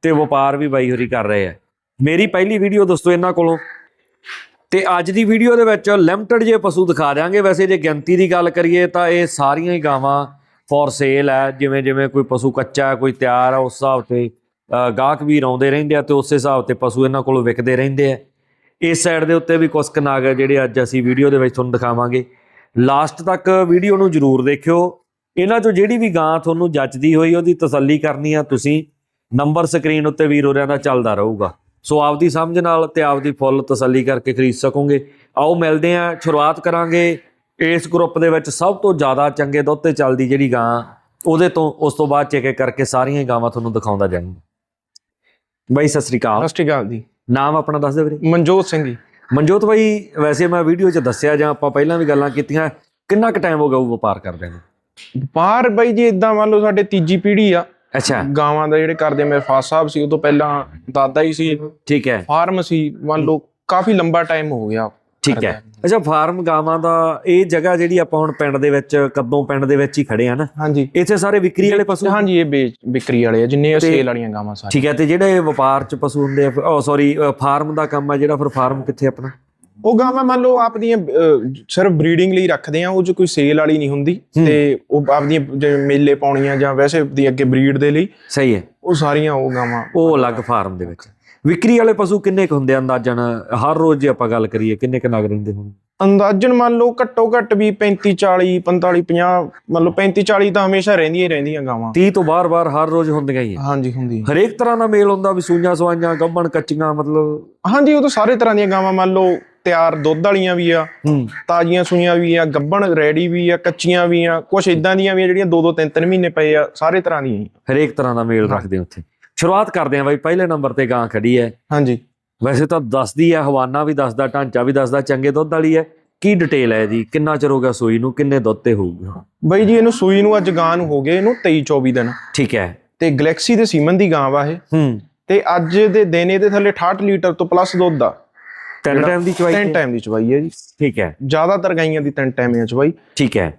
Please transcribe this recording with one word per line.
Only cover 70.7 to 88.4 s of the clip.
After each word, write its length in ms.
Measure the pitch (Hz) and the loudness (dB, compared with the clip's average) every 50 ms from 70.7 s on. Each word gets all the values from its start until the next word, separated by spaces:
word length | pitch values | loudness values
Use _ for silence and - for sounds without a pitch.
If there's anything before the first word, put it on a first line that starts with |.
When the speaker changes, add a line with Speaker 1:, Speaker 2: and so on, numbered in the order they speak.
| 147 143 135 139 - | 0 0 -2 0 0
Speaker 1:
ਇੱਥੇ 220 | 175 175 170 214 190 | -2 0 2 0 0
ਸਾਰੇ 220 | 170 202 208 208 | 0 0 0 2
ਵਿਕਰੀ 320 | 180 185 - - 175 160 | 0 0 0 0 2 2
ਵਾਲੇ 120 | 202 202 202 | 2 2 0
ਪਸ਼ੂ? 260 | 196 190 170 202 196 | 0 -2 -2 -2 0
Speaker 2:
ਹਾਂਜੀ, 300 | 196 208 208 190 180 170 | 0 0 0 2 2 0
ਇਹ 60 | 170 | 0
ਵੇਚ-, 300 | 147 143 139 131 120 117 - - - | 0 0 0 -2 -2 -4 -8 -8 -6
ਵਿਕਰੀ 360 | 123 131 - - 131 120 117 | -4 -4 -2 -2 0 0 2
ਵਾਲੇ 180 | 117 113 113 117 | 2 2 2 0
ਆ, 20 | |
ਜਿੰਨੇ 280 | 120 139 143 147 151 156 | 2 2 0 2 2 2
ਆ 60 | 156 | 2
Speaker 1:
ਤੇ 80 | 160 165 | 2 2
Speaker 2:
ਸੇਲ 180 | 156 135 131 | 2 2 0
ਵਾਲੀਆਂ 240 | 127 120 120 117 110 | -2 -4 -4 -6 -8
ਗਾਵਾਂ 260 | 107 107 104 104 104 | -8 -8 -10 -10 -12
ਸਾਰੀਆਂ। 160 | - - 101 | -12 -8 -4
Speaker 1:
ਠੀਕ 140 | - 143 131 | -2 0 0
ਹੈ। 80 | 147 147 | 0 0
ਤੇ 120 | - 160 | 0 0
ਜਿਹੜੇ 340 | 147 165 180 196 196 190 185 | 0 2 2 2 2 2 2
ਵਪਾਰ 440 | 170 156 147 - 135 135 135 139 131 | 0 0 0 0 2 2 2 0 -2
'ਚ 120 | - - | -4 -6
ਪਸ਼ੂ 280 | 127 - 139 - 147 143 | -6 -6 -4 -2 -2 -2
ਹੁੰਦੇ 220 | 139 135 143 143 | -2 0 0 0
ਆ, 60 | 139 120 139 139 - | 0 0 -2 -2 0
ਉਹ 140 | 156 147 | 0 0
ਸੌਰੀ, 360 | 139 147 147 143 143 143 147 156 | 0 0 0 2 2 2 2 2
ਅ, 140 | 151 143 | 0 -2
ਫਾਰਮ 440 | 135 139 131 139 139 147 151 151 156 | -2 -2 -2 0 0 0 -2 -4 -4
ਦਾ 100 | 156 156 | -4 -4
ਕੰਮ 260 | 151 151 147 143 143 | -2 -4 -4 -4 -4
ਆ 60 | 143 139 | -2 0
ਜਿਹੜਾ, 180 | 147 147 151 | 0 0 0
ਫਿਰ 120 | 139 147 143 | -2 -2 -4
ਫਾਰਮ 340 | - 135 127 131 135 135 | -2 -2 -2 -2 -2 -4
ਕਿੱਥੇ 260 | 131 - 131 - 143 135 | -6 -8 -6 -4 -2 -4
ਆਪਣਾ? 240 | 131 - 127 135 131 - _ _ _ _ _ _ _ - 208 | -4 -4 -10 -16 -16 -18 _ _ _ _ _ _ _ -4 -2
Speaker 2:
ਉਹ 140 | 220 247 220 | 0 2 2
ਗਾਵਾਂ 240 | 254 254 254 269 262 | 2 0 0 0 0
ਮੰਨ 180 | 254 254 254 | 0 0 0
ਲਓ 160 | 247 254 254 247 | 2 2 2 2
ਆਪਦੀਆਂ, 400 | 233 233 226 220 214 233 233 220 | 0 0 -2 -2 -2 -2 -2 -2
ਅ, 40 | 175 143 131 156 165 160 151 127 107 127 135 127 - - | -2 -2 0 2 4 4 4 2 0 -4 -8 -10 -14 -6
ਸਿਰਫ 220 | - - 190 202 | -2 0 2 2
ਬਰੀਡਿੰਗ 420 | 175 151 156 165 170 165 180 190 190 | 2 2 2 2 2 2 2 2 2
ਲਈ 140 | 185 185 180 | 0 0 0
ਰੱਖਦੇ 360 | 160 - - - 147 160 175 | -2 -2 -4 -6 -4 -4 -4
ਆ, 60 | 180 | -2
ਉਹ 140 | 190 190 185 | -2 0 0
'ਚ 80 | 180 | 0
ਕੋਈ 140 | 180 - 185 | 0 0 0
ਸੇਲ 340 | 170 - - 143 143 151 156 | 0 2 0 2 2 2 2
ਵਾਲੀ 180 | 156 151 156 156 | 2 2 2 0
ਨਹੀਂ 120 | 147 139 | 0 -2
ਹੁੰਦੀ। 320 | 143 143 143 151 180 214 - _ _ 156 | -2 -2 -2 -2 -2 -4 -8 _ _ 2
Speaker 1:
ਹੂੰ। 80 | 165 | 4
Speaker 2:
ਤੇ 340 | 156 151 147 147 143 135 - - - | 4 4 4 2 2 0 -2 -2 -2
ਉਹ 140 | - 147 143 131 | -2 0 2 2
ਆਪਦੀਆਂ 280 | 139 147 143 143 156 160 | 2 2 2 0 0 -2
ਜਿਵੇਂ 480 | 139 135 131 139 143 147 143 143 139 143 | -2 -4 -4 -2 0 0 0 0 0 2
ਮੇਲੇ 280 | 139 139 147 143 139 | 2 2 4 2 2
ਪਾਉਣੀਆਂ 420 | 135 143 139 139 135 139 139 139 135 | 2 0 0 0 0 0 0 0 0
ਜਾਂ 180 | 139 139 135 | 0 0 2
ਵੈਸੇ 280 | 131 139 143 151 165 151 | 2 2 2 2 0 -2
ਦੀ 240 | 139 127 139 139 135 | -2 0 0 0 0
ਅੱਗੇ 160 | 131 131 139 | 2 0 0
ਬਰੀਡ 340 | 127 131 131 135 139 139 135 | 2 2 2 2 2 2 2
ਦੇ 140 | 143 147 | 2 2
ਲਈ 160 | 147 156 180 196 - _ - - | 2 2 0 -2 -6 _ -18 -8
Speaker 1:
ਸਹੀ 260 | - 147 | -4 0